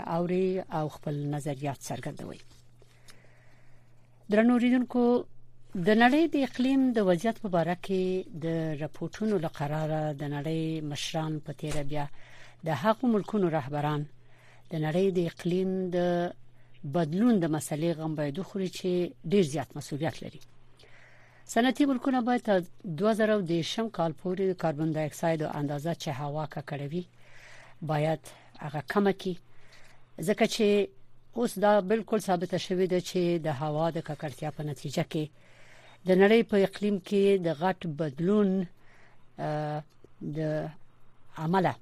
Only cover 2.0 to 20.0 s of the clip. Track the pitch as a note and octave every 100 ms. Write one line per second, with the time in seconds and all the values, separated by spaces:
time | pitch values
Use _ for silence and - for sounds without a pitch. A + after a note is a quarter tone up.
2 | D3+ C#3+ - - - - - - - -
3 | - - - - - - - - - -
4 | - - - G#3 A#3 B3 B3 B3+ B3 B3
5 | A#3+ A#3+ - - - - - G3 F3 A3
6 | A#3+ C#4+ E4 D4 C4 - B3+ C4+ C4 A3+
7 | F#3+ F3 A3+ A3+ G#3 F3 D#3+ F3+ - F#3+
8 | F#3 F#3 - D#3 D#3+ E3 D#3+ D3 D3 -
9 | E3 - G#3+ G3+ D#3 - C#3+ D#3 D#3 D#3
10 | D3+ D3 D3 C#3+ D3+ D#3+ D#3+ D#3+ D3+ D3
11 | - D#3+ D#3 D#3 - - D3+ D3 C#3+ D3
12 | C#3+ - - - - - D#3+ D3+ G#3 G#3+
13 | B3+ G#3+ - G#3+ F3 D#3 C3 D3 D3 D3
14 | D3 - - - - - - D#3+ D#3 E3+
15 | G3 F3+ E3+ - F3 F#3 F#3+ F#3+ F#3 F3
16 | F3 F3 F3 - - - - - D3 F3
17 | D#3 F3 B3 G#3+ E3 D#3 - D3+ E3+ D#3
18 | D#3+ D#3 D3 C#3+ - G3+ F#3 - F#3 F3+
19 | F3 - D#3+ G3+ D#3+ D3 B2+ D3 - C#3+